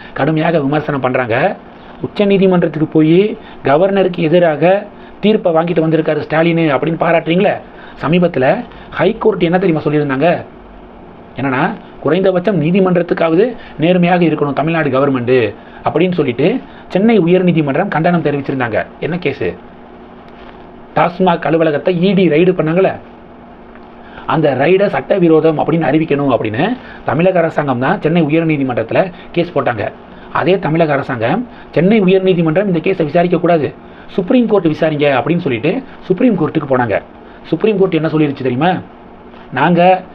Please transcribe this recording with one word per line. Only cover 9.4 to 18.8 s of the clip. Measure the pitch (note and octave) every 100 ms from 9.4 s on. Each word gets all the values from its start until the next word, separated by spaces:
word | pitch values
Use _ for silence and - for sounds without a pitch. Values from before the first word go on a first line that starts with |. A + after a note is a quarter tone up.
| E3 F#3
தெரியுமா | F#3 D3+
சொல்லியிருந்தாங்க? | D3+ D3+ D3 C3 E3 C#3+ - - - - - - - - - -
என்னன்னா, | C3+ B2+ F#3 - - -
"குறைந்தபட்சம் | - E3 F#3+ F3+ F#3 F#3
நீதிமன்றத்துக்காவது | D3 F#3+ F#3 F3+ E3+ - E3 E3 B3 A#3 - -
நேர்மையாக | D#3+ F3+ F3 F3+ E3
இருக்கணும் | D3 C#3+
தமிழ்நாடு | C3+ D#3 E3 D3
கவர்மெண்ட்" | B2+ C#3 B2+ A#2+ B2+ G#2+ - - -
அப்படின்னு | - D#3 F#3
சொல்லிட்டு | F3+ C3+ A#2+ D#3+ B3+ - - -
சென்னை | F#3 A3 A3
உயர்நீதிமன்றம் | E3 F3+ F3+ D#3+ D3 C#3 G3
கண்டனம் | D3+ E3+ F3
தெரிவிச்சிருந்தாங்க. | D3 C#3+ C#3 C3+ B2 G2+